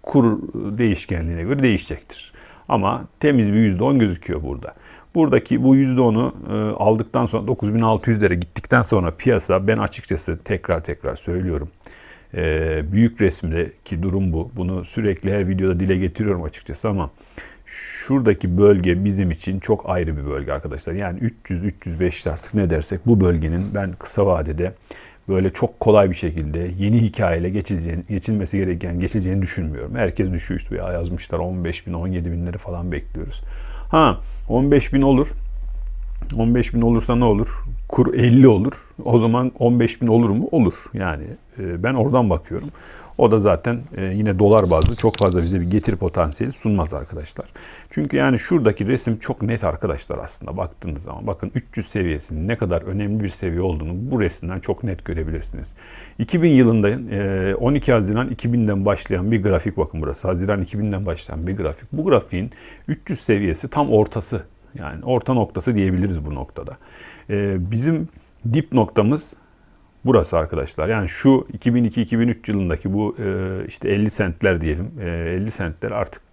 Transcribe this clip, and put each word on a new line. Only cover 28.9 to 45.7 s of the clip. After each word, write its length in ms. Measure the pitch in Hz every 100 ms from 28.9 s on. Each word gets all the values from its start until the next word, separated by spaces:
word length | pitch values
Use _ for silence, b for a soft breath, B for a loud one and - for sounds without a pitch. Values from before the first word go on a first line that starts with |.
| 87
geçileceğini 420 | 90 110 92 98
düşünmüyorum. 540 | 90 - 80 69 65 123
Herkes 360 | 98 - 95
düşüyor 280 | 85 - 90
işte 160 | - 90
ya, 160 | 90
yazmışlar 480 | 87 85 87 - 82
on 240 | 87 92
beş 240 | 87 82 -
bin, 60 |
on 140 | 85 90
yedi 240 | 90 85
binleri 260 | 85 87 85
falan 340 | - 87 87
bekliyoruz. 500 | 76 - 80 104 - B B B B B
Ha, 300 | 160 143 82 B B -
on 220 | 117 139
beş 220 | 143 -
bin 80 | 135
olur. 300 | 139 131 147 - - - - - - - - - - 113
On 180 | 113 120
beş 180 | 117
bin 80 | 117
olursa 340 | 117 117 113 120
ne 100 | 120
olur? 380 | 104 113 - - - -
Kur 260 | - 120
elli 340 | - 120 123 131
olur. 260 | 101 123 - - -
O 140 | - 117
zaman 340 | 113 120 127 -
on 200 | 120 120
beş 220 | 117 -
bin 60 | 120
olur 220 | 113 120
mu? 200 | 160 202
Olur. 220 | 165 95 - -
Yani, 300 | 107 92 73 76 - - -
e, 240 | 92 87
ben 100 | 110
oradan 360 | 131 123 127 110
bakıyorum. 400 | 82 - 85 143 B B B B -
O 140 | 117
da 80 | 110
zaten, 400 | 104 85 120 120 131 -
e, 60 |
yine 360 | 95 98 107 92
dolar 300 | 101 110 90
bazlı 260 | 80 80 117
çok 200 | 113 -
fazla 280 | 101 90
bize 180 | 82 95
bir 40 |
getiri 300 | 87